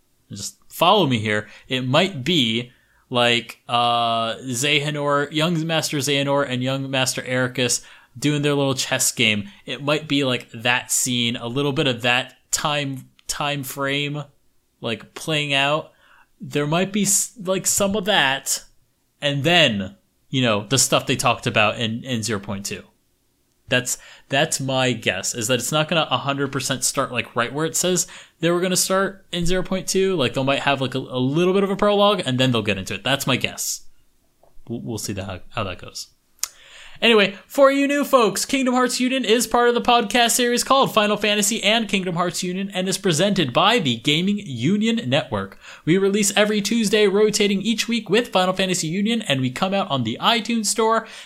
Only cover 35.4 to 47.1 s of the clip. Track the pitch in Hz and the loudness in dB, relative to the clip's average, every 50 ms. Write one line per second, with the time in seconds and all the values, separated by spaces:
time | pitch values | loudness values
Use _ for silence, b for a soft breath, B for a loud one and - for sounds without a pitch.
35.4 | - - - - 107 95 90 85 - - - - - - _ _ _ _ _ B | -14 -10 -8 -8 -6 -6 -8 -12 -14 -16 -16 -16 -16 -16 _ _ _ _ _ B
36.4 | B B B B B B B B B B B B - 226 233 214 202 180 202 B | B B B B B B B B B B B B 4 6 6 6 6 4 0 B
37.4 | B _ - - 277 269 277 277 277 277 285 294 277 - - 269 - 196 - - | B _ 4 6 6 6 6 4 2 2 2 0 2 4 4 6 6 4 2 0
38.4 | - - - 269 269 254 247 254 254 247 247 - 247 254 262 269 247 190 214 254 | -2 -2 -2 0 0 2 2 2 2 0 0 0 0 0 0 0 2 2 2 2
39.4 | 226 - - 240 240 240 240 240 240 - 240 240 240 202 - 247 233 226 226 - | 2 2 2 4 4 4 4 2 2 4 4 4 4 2 2 2 2 2 2 2
40.4 | 247 240 240 240 - - 262 277 254 175 - 220 208 208 196 196 220 214 208 208 | 2 2 0 0 2 2 4 4 4 4 4 2 2 2 2 0 0 0 2 2
41.4 | 202 - 233 208 - 196 214 233 226 202 - 196 180 185 175 165 180 180 170 - | 0 0 -2 0 0 2 2 2 0 0 -2 -2 -2 -2 -2 -2 -2 -2 -2 -4
42.4 | - 180 180 185 196 196 - 185 185 190 180 185 - 196 165 143 185 208 202 190 | -4 -4 -4 -4 -6 -6 -4 -4 -2 -2 -4 -2 0 0 2 2 2 2 2 2
43.4 | 165 131 120 151 170 196 233 247 175 135 117 113 - 147 147 156 175 196 208 208 | 0 0 2 2 2 4 2 2 2 0 -2 0 0 0 0 2 2 0 -2 -2
44.4 | 196 185 131 113 113 151 196 214 214 226 233 226 - 123 127 151 156 - 117 101 | -4 -8 -8 -2 0 0 2 2 2 0 0 -2 -2 0 0 0 0 -2 -2 -4
45.4 | 98 98 - B B B B B B - 160 196 190 196 196 214 208 202 - 202 | -4 -6 -10 B B B B B B 2 2 4 4 2 2 2 2 2 2 2
46.4 | 208 208 214 214 202 - 233 233 226 190 220 214 214 202 | 2 2 2 0 0 0 0 0 2 2 2 4 4 4